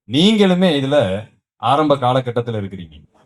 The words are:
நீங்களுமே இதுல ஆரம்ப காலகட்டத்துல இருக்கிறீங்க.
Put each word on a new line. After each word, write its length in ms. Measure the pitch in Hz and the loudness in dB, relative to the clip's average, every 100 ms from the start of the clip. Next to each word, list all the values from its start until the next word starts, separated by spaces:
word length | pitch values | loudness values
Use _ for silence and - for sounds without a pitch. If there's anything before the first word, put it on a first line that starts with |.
| - | -4
நீங்களுமே 560 | 131 196 220 190 180 190 | 2 2 4 2 2 2
இதுல 540 | 139 135 147 98 98 - _ _ - | 0 0 0 0 -4 -8 _ _ -6
ஆரம்ப 400 | 117 143 151 139 | -2 0 2 0
காலகட்டத்துல 680 | 123 127 123 120 117 110 | 2 0 -2 -6 -4 -6
இருக்கிறீங்க. 460 | 98 92 80 76 _ _ | -8 -12 -16 -20 _ _